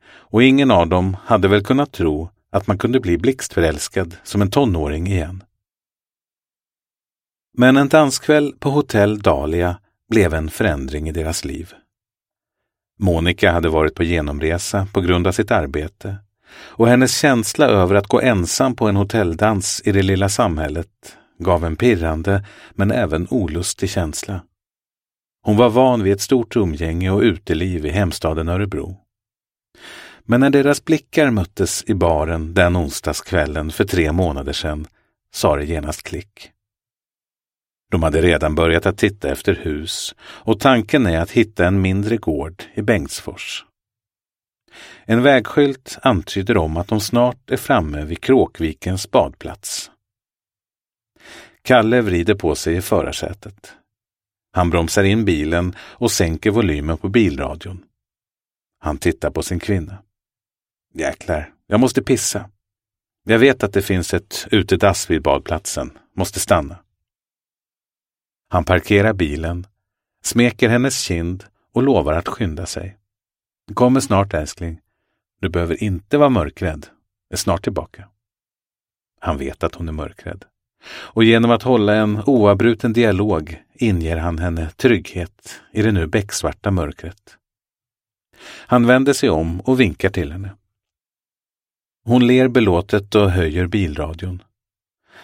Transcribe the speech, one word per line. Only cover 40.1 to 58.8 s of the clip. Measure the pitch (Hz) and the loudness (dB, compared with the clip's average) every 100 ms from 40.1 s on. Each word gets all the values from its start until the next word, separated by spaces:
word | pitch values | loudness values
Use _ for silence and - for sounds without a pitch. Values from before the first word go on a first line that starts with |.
| - | -14
och | - - - 107 | -20 -8 -2 0
tanken | 139 123 - 151 104 | 2 2 2 0 2
är | 82 | 0
att | 85 | 0
hitta | 123 107 - 87 | 0 0 0 2
en | 98 | 2
mindre | 92 95 101 113 | 0 -2 -2 -4
gård | - 73 76 90 - | -2 -6 -8 -12 -12
i | - | -6
Bengtsfors. | 104 104 69 - - 98 - - - _ _ _ _ _ _ _ _ _ _ - - - - | -2 -2 -2 -12 -14 -14 -14 -14 -16 _ _ _ _ _ _ _ _ _ _ -20 -20 -14 -2
En | 113 | 2
vägskylt | 135 135 104 - 143 135 - - | 4 4 2 0 0 -2 -12 -2
antyder | 135 101 - 101 95 110 | 0 0 -2 -4 0 0
om | 78 80 | 0 -4
att | - | -4
de | 110 | -4
snart | - 117 123 123 - | -2 0 0 -2 -6
är | 123 | -6
framme | - 107 76 73 76 | 0 -2 -2 -6 -8
vid | 82 | -4
Kråkvikens | - 135 85 - 80 - 95 92 - | 2 4 2 -2 -6 -4 -6 -6 0
badplats. | 123 73 - - - - - - _ _ _ _ _ _ _ _ _ _ _ _ _ - - - _ | 0 0 -4 -16 -14 -12 -12 -14 _ _ _ _ _ _ _ _ _ _ _ _ _ -20 -20 -20 _
Kalle | - 123 110 123 | 2 4 4 2
vrider | 107 87 87 101 | 2 0 0 0
på | 82 71 | 0 -2
sig | 82 87 | -2 -4
i | |
förarsätet. | - 98 67 - - - - - - - _ _ _ _ _ _ _ | 0 -2 -2 -6 -10 -10 -18 -20 -20 -20 _ _ _ _ _ _ _
Han | - 90 | -2 0
bromsar | 85 82 - | 0 0 0
in | 98 107 101 | 2 2 0
bilen | 78 76 85 90 - | 0 -2 -2 -4 -8
och | - - 120 | -16 -4 -2
sänker | - 85 78 110 | 0 -2 -2 0
volymen | 104 101 73 76 82 | 0 0 -2 -4 -6
på | 98 | 0
bilradion. | 117 98 67 69 80 101 92 _ _ _ _ _ _ _ _ _ | 2 2 0 -6 -10 -14 -18 _ _ _ _ _ _ _ _ _
Han | _ | _